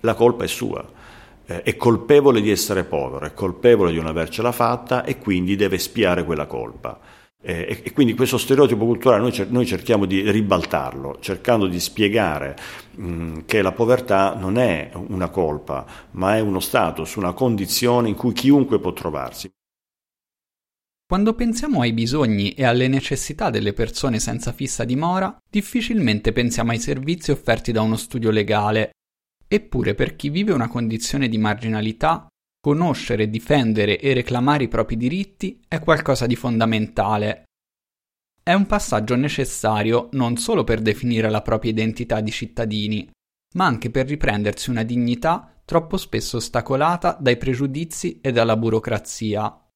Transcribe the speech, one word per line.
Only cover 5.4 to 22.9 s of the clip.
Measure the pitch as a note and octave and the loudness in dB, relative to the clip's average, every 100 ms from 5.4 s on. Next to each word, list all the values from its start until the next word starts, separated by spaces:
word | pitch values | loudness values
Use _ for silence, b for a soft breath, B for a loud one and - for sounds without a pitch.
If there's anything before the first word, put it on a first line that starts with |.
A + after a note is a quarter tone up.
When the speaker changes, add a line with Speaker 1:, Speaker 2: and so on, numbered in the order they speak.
| F2+ G2 | 0 0
Speaker 1:
deve | G2+ F#2 | 0 0
espiare | - - G2 F2 | -4 0 2 2
quella | D#2+ D#2 | 0 -4
colpa. | D2 A#1+ A1+ A1+ A#1+ - B B B _ - | -4 -8 -10 -10 -14 -14 B B B _ -8
Eh, | E2+ - | -6 -6
e, | - | -8
e | - | -4
quindi | - B2+ | 2 2
questo | A2+ B2 A#2+ | 4 2 2
stereotipo | - C3+ C#3 A2 | 2 6 6 4
culturale | A2+ A#2 C3 G#2+ | 2 2 4 4
noi | A#2+ | 4
cer-, | - F#2+ | 0 0
noi | B2 | 0
cerchiamo | A2 F#2 - A2 | 0 0 2 2
di | G2 G2 G#2 | 2 2 2
ribaltarlo, | G#2 G#2 F#2 E2 D#2+ C2 C2+ C#2 C#2 | 2 2 0 2 -2 -4 -8 -10 -10
cercando | - F#2 - A#2 F#2+ | -8 -4 2 2 2
di | F2 | -2
spiegare, | - - G#2 A2 F#2+ D2 C#2 C#2 B B B - | -4 0 2 4 0 0 -6 -10 B B B -12
mm, | F2+ E2+ E2 D#2+ D#2 | -8 -6 -6 -8 -2
che | A2 | 0
la | F#2+ | 2
povertà | F2+ A2+ B2+ B2+ G2 G2 | 2 2 2 2 2 2
non | G#2+ F#2+ A2 | 0 -2 0
è | B2 D#2+ D2+ | 2 0 -4
una | F2 - F#2+ F2 | -10 -8 -4 -4
colpa, | F#2+ D#2+ D2+ - C#2 - B B | -2 -2 -2 -6 -8 -8 B B
ma | - F#2 | -4 0
è | A2 | 0
uno | G#2+ F#2 | 0 -2
status, | - B2+ F2+ D#2 D#2+ | 0 0 0 -2 -8
una | - F2+ | -4 -4
condizione | F2+ B2+ A2 F#2+ - B2 A#2+ A#2 | 0 0 0 -2 0 2 2 0
in | G2 | -2
cui | B2 | -2
chiunque | G2+ C3+ C#3+ B2+ G#2 | 0 4 6 6 0
può | F2+ | -2
trovarsi. | E2+ F2 D2 B1+ - F#2+ _ _ _ _ _ _ _ _ _ _ _ _ _ _ _ - | -6 -6 -6 -8 -10 -16 _ _ _ _ _ _ _ _ _ _ _ _ _ _ _ -4
Speaker 2:
Quando | F3+ G#3+ | 0 2
pensiamo | A3+ A#3+ A3+ D4+ A3 | 2 0 -2 0 2
ai | A#2+ | 2
bisogni | A#2 A#2 D3 B2+ G#2 G2+ | 2 0 2 2 2 0
e | - | 2
alle | B2+ A#2+ | 2 4
necessità | B2+ | 4